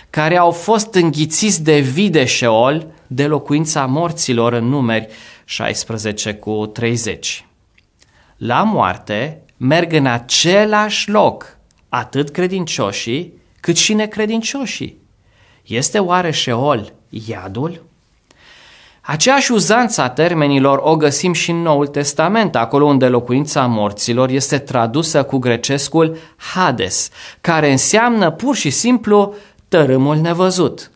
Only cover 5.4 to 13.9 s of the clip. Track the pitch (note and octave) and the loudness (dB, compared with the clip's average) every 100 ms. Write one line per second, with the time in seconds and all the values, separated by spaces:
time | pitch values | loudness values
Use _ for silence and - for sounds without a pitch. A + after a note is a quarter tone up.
5.4 | - - A2+ G#2+ - A2+ G#2+ G#2 A2 G#2 | -12 -6 -6 -6 -8 -6 -6 -6 -8 -8
6.4 | - G#2+ G#2+ - A#2 A#2 G#2 E2 - - | -6 -6 -6 -4 -2 -2 -4 -6 -8 -10
7.4 | - _ _ _ _ _ _ _ _ - | -16 _ _ _ _ _ _ _ _ -10
8.4 | A2 C3 G#3+ F3 F#2+ - - G#2 C#3+ D#3 | -2 0 0 0 0 -2 -6 -6 -6 -10
9.4 | _ - C3 D#3+ E3+ D#3 C3+ A#2+ B2 - | _ -4 0 2 2 2 2 -2 -2 0
10.4 | E3+ G3 G#3+ G#3 G#3+ G#3 - G#3 D#3 - | 2 4 4 2 0 -2 0 2 2 0
11.4 | - - _ _ - B2+ A#2+ C3 D3 E3 | -14 -20 _ _ -6 -6 -4 -4 -4 -2
12.4 | F3+ F#3+ D#3+ - G#2 - - C3 F3 - | -2 -2 -6 -4 -4 -4 -6 -6 -6 -16
13.4 | _ _ - E3 - | _ _ -2 0 2